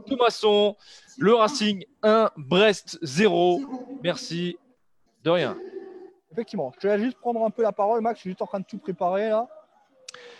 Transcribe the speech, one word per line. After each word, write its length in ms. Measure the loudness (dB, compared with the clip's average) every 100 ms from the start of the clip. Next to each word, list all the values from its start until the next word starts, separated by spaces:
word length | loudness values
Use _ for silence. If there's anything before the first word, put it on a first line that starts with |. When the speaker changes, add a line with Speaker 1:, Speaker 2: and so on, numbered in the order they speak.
| -6
Speaker 1:
Thomasson, 680 | 2 2 2 2 4 2 -2 -16 -20 -18 -2
le 160 | 4
Racing 520 | 4 4 2 -2 -2 -8 _
un, 280 | 2 4 2 -2
Brest 640 | 0 4 4 2 -6 -10
zéro. 600 | -6 2 2 4 2 2 -2 -12 -12 -8
Merci. 560 | -4 -4 -6 -6 -6 -8 _ _ _ _ _ _
De 60 | 0
rien. 260 | 0 0 -6 -12 -14 -16 -18 -20 _ _
Speaker 2:
Effectivement, 420 | -10 -8 -6 -8 -4
je 80 | -2
vais 120 | -2
juste 180 | -2 -6
prendre 240 | -6 -2
un 60 | -2
peu 140 | 0
la 80 | -2
parole, 300 | 0 0 0
Max, 160 | -2 -6
je 40 |
suis 80 | -8
juste 100 | -8
en 60 | -8
train 120 | -8
de 60 | -10
tout 120 | -12
préparer 520 | -10 -4 -2 -2 -2
là. 180 | -2 -4 -12 _ _ _ _ -20 -20 -20